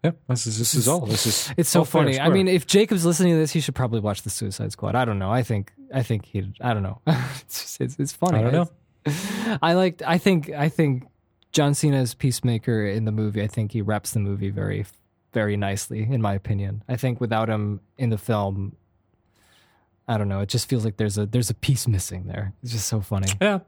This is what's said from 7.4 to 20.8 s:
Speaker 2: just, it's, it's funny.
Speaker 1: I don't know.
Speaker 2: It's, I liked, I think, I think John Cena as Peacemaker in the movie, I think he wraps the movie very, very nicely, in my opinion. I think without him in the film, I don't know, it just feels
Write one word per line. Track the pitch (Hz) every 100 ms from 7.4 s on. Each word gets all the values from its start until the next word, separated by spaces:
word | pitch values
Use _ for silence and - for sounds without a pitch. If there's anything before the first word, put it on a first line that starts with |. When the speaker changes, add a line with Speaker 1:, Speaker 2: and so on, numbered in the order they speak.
| - -
Speaker 2:
just, | - -
it's, | 131 131
it's | 139
funny. | - 180 165
Speaker 1:
I |
don't | 113
know. | 147 170 _ _ _ -
Speaker 2:
It's, | 151 196 196 214 208
I | 160
liked, | 175 185 175 135
I | 175
think, | 202 180 143
I | 147 151
think | - 156 127 131 _ _ _ _
John | - 143
Cena | 143 151 139
as | 123 -
Peacemaker | 135 120 127 113 113 113 104
in | 104 110
the |
movie, | 107 107 104
I | 104
think | - 107
he | 117
wraps | 101 107 -
the | 113
movie | 101 98 101
very, | 101 101 98 98 _ _ _ _
very | - 104 104
nicely, | 101 98 - 110
in | 110 131
my | 107
opinion. | 98 - 104 98 104 -
I | 120
think | 131 117
without | 117 110 110
him | 107 104 104 _ -
in | 127
the | 107
film, | - 110 98 98 95 - _ _ _ _ _ _ _ _ _ _ _ _ -
I | 113
don't | 101
know, | 98
it | 101
just | 123 -
feels | 127